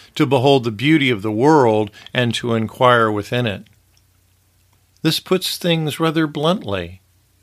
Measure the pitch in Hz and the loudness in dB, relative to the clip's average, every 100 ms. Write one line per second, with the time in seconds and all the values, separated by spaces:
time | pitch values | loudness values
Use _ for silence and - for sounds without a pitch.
0 | - - 147 131 139 139 117 104 139 160 | -14 -2 0 2 4 4 2 -2 0 2
1 | 135 107 107 107 139 156 120 107 104 - | 2 -2 -2 0 4 4 4 2 -2 -8
2 | - 127 120 - 120 113 110 - 127 120 | -8 -4 -2 -2 -4 -4 -4 0 4 4
3 | 110 104 101 123 120 95 - _ _ _ | 2 0 -4 -4 -4 -6 -12 _ _ _
4 | _ _ _ _ _ _ _ _ _ _ | _ _ _ _ _ _ _ _ _ _
5 | 160 156 - 185 - - 175 160 156 - | -2 -2 -2 -2 -2 -6 -2 -2 -2 -2
6 | 165 160 151 147 156 208 101 98 85 92 | -2 0 -2 -2 -2 -2 -4 -6 -8 -14
7 | _ _ _ _ | _ _ _ _